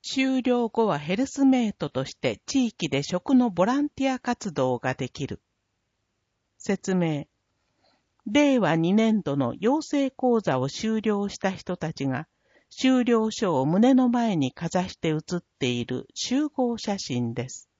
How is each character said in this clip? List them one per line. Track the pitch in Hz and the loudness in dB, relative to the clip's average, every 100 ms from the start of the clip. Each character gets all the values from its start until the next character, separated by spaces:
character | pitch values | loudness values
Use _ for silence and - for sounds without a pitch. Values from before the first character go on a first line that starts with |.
修 | - 262 262 262 | -6 -2 0 2
了 | 247 247 233 | 2 0 0
後 | - 220 | 0 0
は | 147 | 0
ヘ | 147 196 | -2 -2
ル | 277 | -2
ス | - | 2
メ | 269 262 226 | 4 4 0
イ | |
ト | - 151 | -2 -6
と | 127 131 | -4 -6
し | |
て | - 135 101 - | -4 -4 -4 -4
地 | 277 240 | -2 -2
域 | - 156 | -2 -2
で | 135 | -2
食 | 147 180 - 262 | -2 -6 2 4
の | 240 | 4
ボ | 170 196 | 2 0
ラ | 269 | 2
ン | 294 | -2
テ | - 269 | -2 -2
ィ | |
ア | 254 | -2
活 | - 240 196 | -4 -6 -6
動 | 147 127 123 | -2 0 0
が | 131 | -4
で | 127 127 | -4 -8
き | - 139 | -8 -10
る。 | 104 _ _ _ _ _ _ _ _ _ _ _ _ | -10 _ _ _ _ _ _ _ _ _ _ _ _
説 | - 196 - 185 | -6 -6 -2 0
明。 | 170 147 - _ _ _ _ _ _ _ _ _ - | 0 -2 -8 _ _ _ _ _ _ _ _ _ -2
令 | 240 294 254 | 2 4 4
和 | 180 165 | 2 2
二 | 165 | 4
年 | 208 226 214 | 4 4 2
度 | 156 139 | 0 0
の | 123 - | -2 0
養 | 202 302 | 0 0
成 | - 285 269 | 0 -2 -2
講 | - 254 233 | 0 0 2
座 | 190 131 | 0 0
を | 135 | -2
修 | - 220 220 | -4 -2 -2
了 | 214 202 202 | 0 -2 -4
し | - | -4
た | 196 | -6
人 | 180 - 180 | -6 -8 -6
た | 160 | -6
ち | - 139 | -4 -4
が、 | 127 170 _ _ _ _ | -4 -8 _ _ _ _
修 | - 262 254 233 | 0 2 4 4
了 | 233 220 | 2 2
書 | - 202 143 | -2 0 2
を | 135 | 2
胸 | 180 240 | 4 6
の | 262 254 | 6 4
前 | 240 233 175 | 2 0 0
に | 131 | -2
か | - 165 | -4 -4
ざ | 185 185 | -2 -4
し | - | -4
て | 165 | -2
写 | 156 - 175 | -2 -2 -8
っ | _ _ | _ _
て | 127 | -2
い | 120 117 | -2 -4
る | 127 139 | -6 -8
集 | - - 262 302 | -10 -4 -2 -2
合 | - 247 233 | -2 -2 -2
写 | - 196 | -6 -6
真 | - 123 120 | -4 -4 -2
で | 117 120 | -4 -8
す。 | - _ _ | -12 _ _